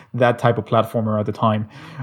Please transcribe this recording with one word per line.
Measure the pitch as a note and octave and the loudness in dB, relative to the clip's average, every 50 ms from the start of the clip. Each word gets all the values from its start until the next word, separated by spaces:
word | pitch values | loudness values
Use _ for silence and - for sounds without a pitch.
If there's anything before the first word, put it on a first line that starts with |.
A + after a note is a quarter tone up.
| - _ - | -18 _ -2
that | B2 B2+ A#2+ A#2+ - | 2 2 2 2 2
type | - A#2+ A#2 | 2 0 0
of | - G#2 | 0 -2
platformer | - - A2+ G#2+ - - A#2+ A2 A2 G#2+ G#2+ | 0 0 0 0 0 -2 -2 -2 0 -2 -2
at | G#2 | -2
the | G2+ G#2 | -4 -4
time. | - - A2+ A2 G#2+ G#2+ G#2+ - - - - - D3 | -2 0 0 0 0 -4 -6 -10 -16 -20 -18 -14 -14